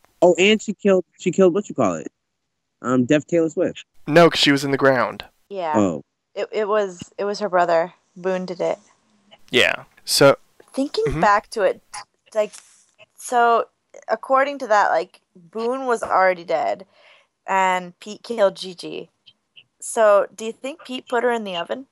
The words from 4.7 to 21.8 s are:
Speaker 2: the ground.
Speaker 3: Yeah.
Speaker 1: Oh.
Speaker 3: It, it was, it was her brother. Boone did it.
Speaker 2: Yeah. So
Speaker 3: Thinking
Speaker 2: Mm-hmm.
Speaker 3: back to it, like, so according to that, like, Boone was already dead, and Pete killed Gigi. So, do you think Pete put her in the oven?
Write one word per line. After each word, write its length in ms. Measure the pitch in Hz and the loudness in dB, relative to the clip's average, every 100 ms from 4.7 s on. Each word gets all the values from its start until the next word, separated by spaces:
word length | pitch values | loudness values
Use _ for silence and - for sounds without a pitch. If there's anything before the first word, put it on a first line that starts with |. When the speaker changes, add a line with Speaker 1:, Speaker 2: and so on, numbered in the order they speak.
Speaker 2:
the 60 | 135 | 2
ground. 460 | 135 127 104 101 - _ _ | 2 2 0 -6 -16 _ _
Speaker 3:
Yeah. 280 | 196 165 107 | -8 -2 0
Speaker 1:
Oh. 280 | 98 76 - _ _ - | 0 -2 -10 _ _ -10
Speaker 3:
It, 120 | - | -6
it 160 | 214 202 | -4 -2
was, 440 | 214 196 175 - - | -2 -2 -6 -14 -8
it 60 | |
was 160 | 202 202 | -6 -6
her 80 | 208 | -2
brother. 460 | 180 175 165 170 - _ 185 | 0 2 0 -2 -8 _ -10
Boone 300 | 180 185 185 | -6 -4 -6
did 140 | 175 | -6
it. 180 | 165 - _ _ _ _ _ _ - | -4 -6 _ _ _ _ _ _ -2
Speaker 2:
Yeah. 340 | 123 87 - - _ | 2 2 0 -8 _
So 320 | - - 139 - _ _ _ | -4 4 6 4 _ _ _
Speaker 3:
Thinking 320 | - 285 415 440 | -6 -4 -2 -2
Speaker 2:
Mm-hmm. 140 | 294 | 0
Speaker 3:
back 300 | 220 202 - | 2 2 0
to 120 | 226 | -2
it, 200 | 185 - _ - - _ _ 214 | -2 -2 _ -20 -20 _ _ -4
like, 160 | 214 - - _ _ _ _ - | -4 -8 -20 _ _ _ _ -20
so 500 | - 240 240 233 - _ _ - - | -4 2 2 2 -2 _ _ -18 -6
according 500 | 190 - 262 277 277 | -6 0 0 0 -4
to 60 | 262 | 0
that, 220 | 208 - | 2 2
like, 300 | 165 185 _ _ | 0 -4 _ _
Boone 520 | 190 170 220 233 262 262 | _ -16 -8 -6 -4 -4
was 160 | 226 | -4
already 400 | - 156 185 180 | 0 0 2 0
dead, 420 | 170 156 107 104 - _ _ _ _ _ - | -4 -4 -2 -6 -10 _ _ _ _ _ -4
and 520 | 190 185 185 180 - | 0 0 0 -6 -14
Pete 240 | 208 202 | -16 -14
killed 320 | - 226 196 180 | -10 0 0 0
Gigi. 540 | 185 175 156 160 165 _ _ _ _ _ _ _ | -10 -14 -14 -14 -16 _ _ _ _ _ _ _
So, 480 | - 233 214 202 - | -8 2 6 6 2
do 100 | 190 | -4
you 80 | 226 | -12
think 320 | - 262 330 | -10 -12 -12
Pete 240 | - 254 - | -12 -12 -6
put 160 | 240 | -2
her 60 | 247 | -2
in 100 | 233 | -2
the 120 | 202 175 | -6 -8
oven? 300 | 170 247 | -8 -10